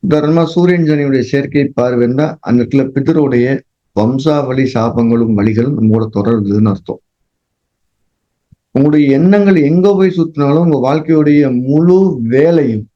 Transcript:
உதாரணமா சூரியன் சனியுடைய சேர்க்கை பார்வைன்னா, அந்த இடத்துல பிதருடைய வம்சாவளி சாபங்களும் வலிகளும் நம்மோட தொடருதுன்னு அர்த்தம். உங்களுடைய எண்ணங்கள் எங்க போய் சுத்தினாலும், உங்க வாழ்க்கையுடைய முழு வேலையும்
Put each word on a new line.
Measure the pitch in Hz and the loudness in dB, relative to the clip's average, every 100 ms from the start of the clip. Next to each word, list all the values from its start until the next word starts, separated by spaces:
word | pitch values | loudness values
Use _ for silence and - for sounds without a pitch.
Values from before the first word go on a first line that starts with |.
உதாரணமா | 180 151 147 165 165 | 0 0 0 0 0
சூரியன் | 175 180 175 160 | 0 0 2 0
சனியுடைய | 151 143 135 | 0 0 -2
சேர்க்கை | 123 139 139 143 139 | -2 -4 -2 -2 -2
பார்வைன்னா, | - 123 123 120 131 156 - | -2 -2 0 0 0 -4 -6
அந்த | - 120 | -2 -2
இடத்துல | 120 139 135 | 0 -2 -2
பிதருடைய | 135 135 165 143 123 123 135 _ _ _ - | -4 -2 0 0 0 0 -2 _ _ _ -4
வம்சாவளி | 110 131 151 147 131 131 131 | -2 0 -2 -2 -2 -2 -2
சாபங்களும் | 117 113 120 117 117 113 107 | -2 -2 -2 0 0 0 0
வலிகளும் | 104 107 123 139 | 0 0 -2 0
நம்மோட | 110 110 110 | 0 0 -2
தொடருதுன்னு | 104 101 117 101 104 107 | -4 -2 -2 -2 0 0
அர்த்தம். | 95 - - _ _ _ _ _ _ _ _ _ _ _ _ _ _ _ _ _ | -2 -8 -14 _ _ _ _ _ _ _ _ _ _ _ _ _ _ _ _ _
உங்களுடைய | - 139 151 143 | 0 2 2 2
எண்ணங்கள் | 135 175 202 202 185 | 2 2 2 2 2
எங்க | 143 170 190 | 2 2 2
போய் | 196 190 180 | 2 0 0
சுத்தினாலும், | 165 151 143 151 | -4 -2 0 0
உங்க | 175 143 | 0 0
வாழ்க்கையுடைய | 123 151 151 160 151 147 139 123 | 0 -2 0 0 2 2 2 -2
முழு | 127 147 170 185 190 143 113 | 0 0 4 4 2 -2 -2
வேலையும் | 127 156 170 135 110 101 | 2 2 2 0 -4 -8